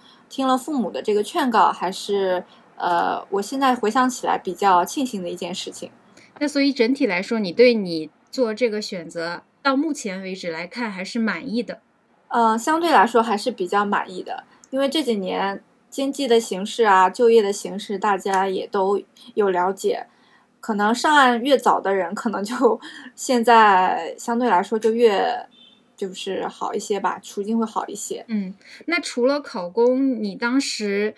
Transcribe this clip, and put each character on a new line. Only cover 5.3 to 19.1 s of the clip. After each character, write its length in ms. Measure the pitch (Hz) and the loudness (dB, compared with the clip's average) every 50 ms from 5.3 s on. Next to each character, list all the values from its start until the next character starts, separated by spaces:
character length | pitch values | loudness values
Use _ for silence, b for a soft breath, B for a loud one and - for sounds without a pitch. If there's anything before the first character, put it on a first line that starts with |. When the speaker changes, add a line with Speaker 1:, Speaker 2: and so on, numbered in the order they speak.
| 175 175 | -8 -8
Speaker 1:
件 180 | 185 175 180 | -8 -8 -8
事 160 | - - - | -10 -10 -12
情。 180 | - - - - - _ _ b b b b b b - | -12 -14 -16 -16 -16 _ _ b b b b b b -6
Speaker 2:
那 80 | 294 294 | -4 -2
所 140 | - 285 | 0 0
以 120 | 277 285 269 | 0 0 2
整 200 | - 226 226 269 | 2 2 2 2
体 120 | - 285 | 0 0
来 160 | 220 180 175 | 0 0 -2
说， 180 | 196 - 233 220 | -2 -2 -2 -2
你 140 | 208 180 160 | -2 -4 4
对 200 | - 233 247 240 | 6 6 6 6
你 360 | 220 196 180 165 160 156 151 - _ _ _ | 4 0 -2 -4 -6 -6 -8 -14 _ _ _
做 240 | - - 254 220 214 | -4 -2 -2 -2 0
这 160 | 214 254 233 | -2 -2 -2
个 120 | 208 214 | -2 -4
选 280 | 208 - 214 180 160 165 | -6 -8 -10 -10 -12 -10
择 340 | 165 170 165 170 175 165 - _ _ _ | -10 -8 -8 -8 -8 -10 -14 _ _ _
到 140 | _ 277 269 | _ 0 2
目 180 | 269 302 330 285 | 2 0 -2 -4
前 280 | - - 208 185 190 | -6 -6 -8 -8 -8
为 120 | 196 185 190 | -8 -8 -10
止 160 | 185 - 170 | -8 -8 -8
来 160 | 160 160 175 | -8 -8 -10
看 260 | 180 - 233 247 214 | -10 -8 -8 -8 -8
还 120 | 190 180 190 | -6 -8 -10
是 160 | - - 240 | -6 -4 -2
满 340 | 226 214 185 165 - 180 202 | -2 -2 -2 -4 -6 -6 -6
意 80 | 240 | -6
的？ 180 | 220 - 175 - _ _ _ _ _ _ _ _ _ _ | -6 -6 -10 -14 _ _ _ _ _ _ _ _ _ _
Speaker 1:
呃， 280 | - 240 226 220 220 226 | 0 2 4 4 2 2
相 220 | 226 320 311 330 | 0 0 0 0
对 100 | 339 339 | 2 4
来 140 | 294 214 190 | 6 6 6
说 160 | 233 - 233 | 6 4 2
还 160 | 226 233 208 196 | 2 2 -2 -2
是 140 | - 254 | -2 -4
比 160 | 226 - 185 175 | -4 -4 -6 -2
较 180 | - 202 208 | 0 0 0
满 240 | 202 202 175 - - | 0 -2 -2 -4 -6
意 140 | 185 180 - | -10 -12 -12
的， 200 | - - - - b b b b _ | -12 -12 -12 -14 b b b b _
因 80 | - 269 | -4 -2
为 100 | 277 277 | -2 0
这 140 | - 320 285 | 0 0 0
几 120 | 240 226 | 0 -2
年 480 | 202 185 185 185 185 190 196 196 190 - _ _ _ _ _ | -2 -2 -4 -4 -2 -2 -4 -4 -6 -12 _ _ _ _ _
经 220 | - - 269 277 | -6 -4 -4 -4
济 160 | 277 277 277 240 | -2 -2 0 4
的 120 | 233 226 | 4 4
形 260 | 226 - 208 180 196 | 4 0 -4 -6 -6
势 200 | 220 - - 233 | -6 0 2 4
啊， 240 | 208 196 185 185 185 | 6 6 6 6 4
就 200 | 190 - 247 233 | 4 4 4 6
业 120 | 233 226 | 6 6
的 120 | 202 196 208 | 6 4 -2
形 240 | - - 180 180 202 | -4 -6 -8 -10 -10
势， 200 | 202 - 208 190 | -8 -8 -6 -2
大 200 | 214 214 202 185 | 0 0 0 0
家 300 | - 202 196 190 196 190 | 0 -2 0 0 0 0
也 180 | 190 196 - | -2 -4 -6
都 360 | - - 202 190 190 202 196 - - | -4 -2 -2 0 0 0 -2 -4 -8